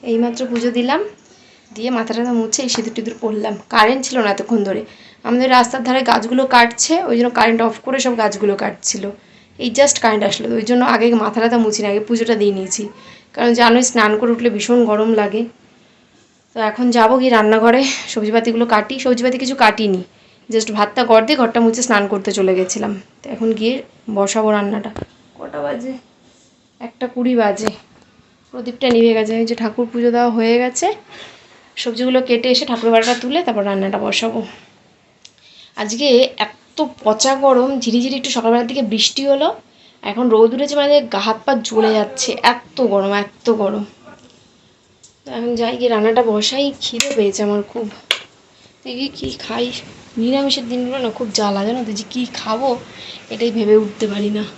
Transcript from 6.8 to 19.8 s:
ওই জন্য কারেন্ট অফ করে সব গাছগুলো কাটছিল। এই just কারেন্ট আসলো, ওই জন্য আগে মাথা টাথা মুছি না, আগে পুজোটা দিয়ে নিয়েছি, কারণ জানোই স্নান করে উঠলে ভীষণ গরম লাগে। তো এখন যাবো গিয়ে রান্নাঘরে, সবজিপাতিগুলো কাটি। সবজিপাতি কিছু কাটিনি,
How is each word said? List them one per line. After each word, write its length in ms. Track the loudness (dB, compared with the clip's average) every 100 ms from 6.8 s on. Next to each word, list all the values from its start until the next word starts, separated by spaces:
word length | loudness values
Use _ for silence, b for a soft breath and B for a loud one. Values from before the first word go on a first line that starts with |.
| 0 0 2
ওই 60 | 0
জন্য 120 | 2 2
কারেন্ট 220 | 2 2 0
অফ 100 | -2
করে 140 | -4 -2
সব 100 | -2 0
গাছগুলো 320 | -2 0 -2 0
কাটছিল। 420 | -4 -6 -6 -6 -8 -12 b b b _
এই 60 | -6 2
just 200 | 2 4
কারেন্ট 200 | 0 2 0
আসলো, 160 | -2 -4 -4
ওই 40 | 0
জন্য 120 | 2 4
আগে 120 | 4 4 2
মাথা 140 | 0 0
টাথা 160 | 2 2
মুছি 160 | 0 0
না, 60 | -2
আগে 100 | -2 -2
পুজোটা 260 | -2 0 2
দিয়ে 120 | 2 0
নিয়েছি, 260 | -4 -6 -8 B B B B
কারণ 160 | -2 2 4
জানোই 240 | 6 6 4
স্নান 220 | 2 2 2
করে 100 | 0
উঠলে 140 | 2 0 -2
ভীষণ 220 | 2 2 4
গরম 200 | 2 2 2
লাগে। 220 | 2 -2 -6 -8 b b b b b b b b _ -4
তো 20 | -4
এখন 160 | 0 2 4
যাবো 180 | 4 4
গিয়ে 120 | 4 4
রান্নাঘরে, 440 | 4 4 4 4 2 B B
সবজিপাতিগুলো 520 | -4 0 0 0 0 2
কাটি। 200 | 2 0 -4
সবজিপাতি 320 | 0 2 0 -2
কিছু 120 | -4 2
কাটিনি, 400 | 2 4